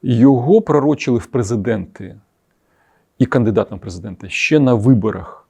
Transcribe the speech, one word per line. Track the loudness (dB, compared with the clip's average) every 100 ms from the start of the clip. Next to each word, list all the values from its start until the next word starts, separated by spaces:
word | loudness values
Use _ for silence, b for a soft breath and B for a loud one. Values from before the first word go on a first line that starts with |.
Його | 0 4 4 4 4 2
пророчили | 4 0 0 -2 -2 -4
в | -2
президенти | -6 -4 -4 -2 -4 -6 -16 -20 -20 _ _ _ _ _ _ _ _ _ _
і | -2
кандидатом | 0 0 0 -2 -8
в |
президенти | -14 -14 -16 -16 -12
ще | -6 0 2
на | 4
виборах | 2 4 2 2 -6 -14 -20 _